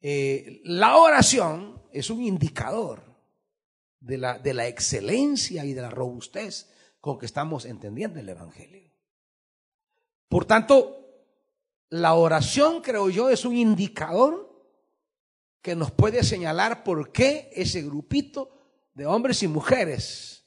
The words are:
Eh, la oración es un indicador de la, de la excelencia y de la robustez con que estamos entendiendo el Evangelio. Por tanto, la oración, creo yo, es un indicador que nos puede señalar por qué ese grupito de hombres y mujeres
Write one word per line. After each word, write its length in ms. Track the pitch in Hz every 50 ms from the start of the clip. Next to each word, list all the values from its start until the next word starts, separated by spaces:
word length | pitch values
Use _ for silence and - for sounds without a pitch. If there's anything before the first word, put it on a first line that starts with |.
Eh, 600 | - 147 143 143 139 135 135 135 - 113 - - -
la 320 | 175 175 180 208 233 -
oración 840 | 320 330 320 302 269 - - 262 254 180 160 156 170 196 208 - - _ _
es 180 | - 143 135 -
un 120 | 226 226
indicador 800 | 247 220 190 165 143 160 - - 208 - - 226 220 151 113 107 _ _ _ _ _ _ _ _ _ _ _ _ _ _ _ _ _ _ _ _
de 180 | 131 123 135
la, 200 | 131 123 127 123
de 160 | 120 127 139 131
la 140 | 123 117
excelencia 1000 | 123 120 - - - 143 131 98 113 196 247 285 294 285 233 - - 180 160 143
y 80 | 143 131
de 80 | 127
la 80 | 123 117
robustez 800 | - 127 131 123 123 120 - - - 202 220 196 - - - _ _ _ _ _ _ _
con 180 | - 147 131
que 80 | - 123
estamos 400 | 113 _ 143 147 160 160 127 -
entendiendo 540 | 127 117 98 - 104 104 131 214 220 165 156
el 100 | 110 92
Evangelio. 640 | 92 82 85 82 _ - - _ 185 196 185 _ _ _ _ _ _ _ _ _ _ _ _ _ _ _ _ _ _ _ _ _ _ _ _ _ _ _ _ _
Por 160 | - 180 -
tanto, 800 | - 214 226 220 - 277 262 - - - - - - _ _ _ _ _ _ _ _ _ _ _ _ _ _ _ _
la 240 | 160 170 170 160 160
oración, 680 | 165 165 165 160 156 - - - 269 294 320 339 339
creo 280 | - 269 233 208 196 185
yo, 200 | 180 196 240 269
es 160 | 247 - -
un 100 | 247 240
indicador 880 | 240 233 220 214 170 202 185 - - 156 156 165 208 254 294 330 392 403 - _ _ _ _ _ _ _ _ _ _ _ _ _ _ _ _ _ _ _ _ _ _
que 140 | - - 175
nos 160 | 165 156 139
puede 320 | - - 196 214 202 247 -
señalar 600 | - 214 185 175 156 160 175 196 226 233 - -
por 280 | 202 175 156 143 -
qué 380 | _ - 254 269 294 302 - - -
ese 280 | - 185 - - 180
grupito 720 | 143 147 143 151 147 _ - 285 277 - - 285 269 - _ _ _ _ _ _ _ _ _
de 120 | 135 143
hombres 360 | 151 185 233 240 262 - - 208
y 40 |
mujeres 1000 | 170 151 151 - - 262 254 196 160 135 113 - - - - - - - _ _